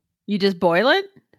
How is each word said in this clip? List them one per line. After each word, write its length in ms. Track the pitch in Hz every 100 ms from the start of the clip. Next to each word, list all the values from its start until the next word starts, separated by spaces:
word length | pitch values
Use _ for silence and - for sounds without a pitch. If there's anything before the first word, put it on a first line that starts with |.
| _ _ -
You 120 | 202
just 200 | 196 175
boil 300 | 180 170 240
it? 180 | 370 392 _ _